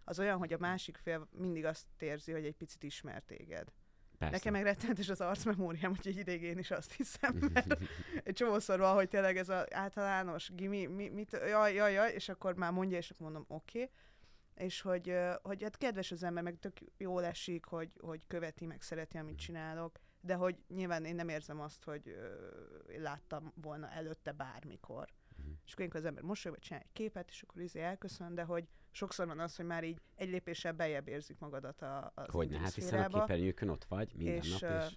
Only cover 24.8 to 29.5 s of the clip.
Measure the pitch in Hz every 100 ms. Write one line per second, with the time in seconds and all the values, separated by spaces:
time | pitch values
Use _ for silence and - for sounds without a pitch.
24.8 | - 120 - - - - 71 76 - -
25.8 | 180 160 160 139 165 202 180 151 - 143
26.8 | - - 220 196 175 - - 175 175 160
27.8 | 165 190 196 - 170 175 170 170 170 -
28.8 | - - 196 - 175 156 165